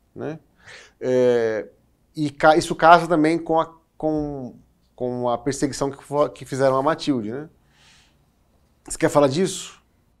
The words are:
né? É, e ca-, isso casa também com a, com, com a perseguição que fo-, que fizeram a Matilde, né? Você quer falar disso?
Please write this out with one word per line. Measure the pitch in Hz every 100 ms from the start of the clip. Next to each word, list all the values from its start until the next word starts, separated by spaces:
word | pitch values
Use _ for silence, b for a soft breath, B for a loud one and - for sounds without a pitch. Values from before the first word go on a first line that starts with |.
| _ -
né? | 131 156 _ _ B B B -
É, | 127 127 123 120 113 110 - _ _ _ _ 156
e | 151
ca-, | 139 160 160
isso | -
casa | 170 160 170 165
também | 165 151 165
com | 165 160
a, | 160 - _ -
com, | 156 156 147 139 127 - _ _ _ -
com | 123 123 120
a | 120
perseguição | 143 135 143 120 139
que | -
fo-, | - 143 147
que | -
fizeram | 135 135 135 131
a |
Matilde, | 143 160 - 131 104
né? | 127 160 _ _ b b b b b _ _ _ _ _ _
Você | - -
quer | 156
falar | 151 143
disso? | 139 190 - - - _ _ _ _